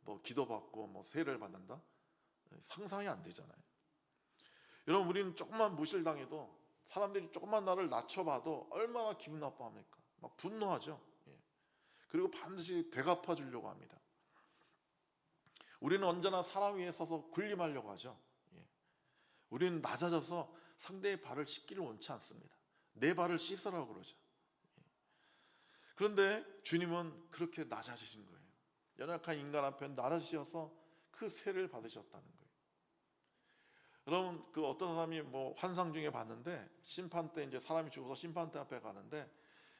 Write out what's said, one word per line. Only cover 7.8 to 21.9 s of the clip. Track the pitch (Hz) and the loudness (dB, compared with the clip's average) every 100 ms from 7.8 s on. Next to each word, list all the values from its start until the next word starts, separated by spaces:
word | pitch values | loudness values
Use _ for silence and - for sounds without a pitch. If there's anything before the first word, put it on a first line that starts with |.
| 170 | 4
낮춰봐도 | 120 - 190 165 131 160 143 - | 2 0 0 2 2 0 -2 -2
얼마나 | 185 233 240 220 196 | 0 0 2 0 -2
기분 | - 156 | -6 -4
나빠합니까? | 143 - 117 107 - - _ _ | -4 -6 -10 -12 -18 -20 _ _
막 | 123 - | -14 -6
분노하죠. | 175 220 202 147 147 143 - - - | -4 0 2 2 0 -10 -14 -20 -20
예. | 139 _ _ _ _ _ - - | -20 _ _ _ _ _ -20 -2
그리고 | 160 190 | 2 2
반드시 | - - 190 165 175 165 | 0 -6 -4 0 0 0
되갚아 | 131 151 175 - | 2 4 4 2
주려고 | 156 135 120 107 | -2 -2 -6 -6
합니다. | 98 - - _ _ _ - _ _ _ _ _ _ _ _ _ _ _ - - - | -10 -14 -20 _ _ _ -20 _ _ _ _ _ _ _ _ _ _ _ -20 -20 -2
우리는 | 135 196 190 | 4 6 6
언제나 | 175 190 190 | 6 4 4
사람 | 180 196 202 196 | 2 4 4 2
위에 | 180 | -2
서서 | 170 165 160 147 | -2 -2 -2 -2
군림하려고 | - 208 196 165 139 107 | -2 0 2 0 0 -4
하죠. | 95 127 107 _ _ _ | -8 -10 -14 _ _ _
예. | 87 - _ _ _ _ _ _ _ - | -20 -20 _ _ _ _ _ _ _ -6
우리는 | 123 180 165 | 4 4 4
낮아져서 | - 127 175 165 151 175 143 - - - | 0 2 4 4 2 -2 -4 -8 -20 -16
상대의 | - 190 202 196 | -12 -2 0 0
발을 | 120 127 143 | -2 -4 -4
씻기를 | - - 196 | -6 -6 -6
원치 | 147 | -6